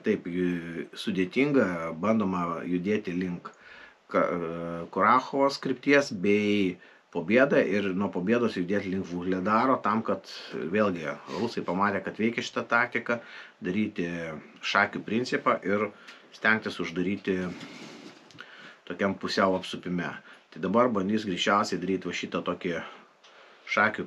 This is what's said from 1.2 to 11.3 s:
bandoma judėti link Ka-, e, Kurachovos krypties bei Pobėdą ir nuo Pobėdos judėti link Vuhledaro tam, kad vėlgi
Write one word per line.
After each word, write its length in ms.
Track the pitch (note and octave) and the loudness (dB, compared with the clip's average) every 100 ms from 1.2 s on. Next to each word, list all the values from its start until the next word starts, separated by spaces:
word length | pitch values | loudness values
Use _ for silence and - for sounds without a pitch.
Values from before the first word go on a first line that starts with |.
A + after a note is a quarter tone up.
| F2+ B2 C#3+ C#3 G2 E2+ E2 D#2+ | 0 2 4 4 4 0 -4 -2
bandoma 640 | G2+ A2+ F#2+ F2+ E2 E2 | 2 2 2 0 -2 -4
judėti 560 | - F2+ F#2 G#2+ - F2 | -2 0 0 -2 -2 -2
link 340 | F#2 F2 - - - - - _ - | -2 -4 -10 -18 -20 -20 -20 _ -2
Ka-, 160 | F#2+ D#2+ | 0 2
e, 560 | F2 E2 E2+ E2+ E2+ E2+ | 0 -4 -6 -6 -8 -4
Kurachovos 640 | - G#2 B2+ - C#3 C#3 C3+ | 2 4 4 2 0 0 0
krypties 540 | C3+ B2 C#3 C#3 C#3+ | -4 -2 4 4 4
bei 640 | G#2 G2+ G#2 G#2 G#2 F#2 F2+ - - _ | 0 2 4 4 2 2 -2 -10 -20 _
Pobėdą 540 | F2 D#2+ A#2 C#3 D3 D#2 | -6 2 4 6 4 4
ir 220 | G2+ G2+ F#2 | 2 0 0
nuo 140 | F#2+ | -2
Pobėdos 460 | F#2 F#2 A#2+ A#2 G2 | -2 0 2 2 0
judėti 320 | F2 G#2 G2 | -2 -2 -2
link 160 | F#2+ E2 | -4 -4
Vuhledaro 720 | F2 F#2 F#2 F#2 A2 C3 B2+ | -4 -2 0 2 2 4 2
tam, 220 | - A2 A2 | 2 0 0
kad 220 | F#2+ - - - | -4 -6 -14 -10
vėlgi 540 | - D2 G#2 G#2 F2 D2+ C2+ - | -8 -2 2 2 0 -4 -8 -8